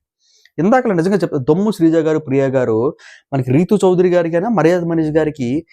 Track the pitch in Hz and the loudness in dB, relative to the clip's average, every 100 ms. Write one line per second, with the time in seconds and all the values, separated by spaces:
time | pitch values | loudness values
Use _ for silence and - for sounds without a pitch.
0 | _ _ _ _ _ - 185 254 247 175 | _ _ _ _ _ -4 0 2 0 -2
1 | 180 196 165 147 123 170 214 175 165 165 | 0 -2 -2 -2 0 0 0 0 2 2
2 | 160 156 151 135 135 131 120 110 135 - | 0 -2 -2 -2 0 0 0 0 -2 -6
3 | - - _ 135 127 139 180 208 185 180 | -16 -20 _ -4 0 0 2 2 2 2
4 | 185 175 165 170 220 208 165 180 170 165 | 2 2 0 -2 -2 0 2 0 0 -2
5 | 156 156 151 147 120 147 - | 0 0 -2 -4 -4 -6 -8